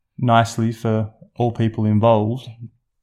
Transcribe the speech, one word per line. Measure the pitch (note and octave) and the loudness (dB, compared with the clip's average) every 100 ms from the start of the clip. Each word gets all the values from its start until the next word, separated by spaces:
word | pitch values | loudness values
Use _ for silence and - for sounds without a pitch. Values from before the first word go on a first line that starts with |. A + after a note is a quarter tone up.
| _ - | _ -6
nicely | B2 A#2 A2+ - A2+ | 2 2 2 0 -4
for | A2+ A#2 A2 A2 - - | -2 -2 -2 -4 -10 -14
all | - A#2+ | -6 -4
people | A2+ A2+ A2 | -2 -4 -2
involved, | G#2+ G#2 A#2 A2 G#2+ B2+ - A2 A#2+ _ _ _ | 0 2 4 2 0 -6 -12 -20 -20 _ _ _